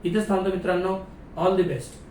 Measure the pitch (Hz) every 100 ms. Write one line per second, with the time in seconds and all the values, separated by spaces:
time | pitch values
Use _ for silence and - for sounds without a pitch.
0 | 175 214 208 190 190 185 175 180 185 190
1 | - - - - 180 190 175 123 - -
2 | -